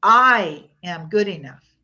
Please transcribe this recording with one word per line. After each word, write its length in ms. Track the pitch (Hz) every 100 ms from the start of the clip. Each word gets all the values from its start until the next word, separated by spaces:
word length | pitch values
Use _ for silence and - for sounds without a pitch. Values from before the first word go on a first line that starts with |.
I 600 | - 226 254 240 185 151 - _
am 260 | 180 170 160
good 200 | 208 202
enough. 360 | 175 139 135 _ _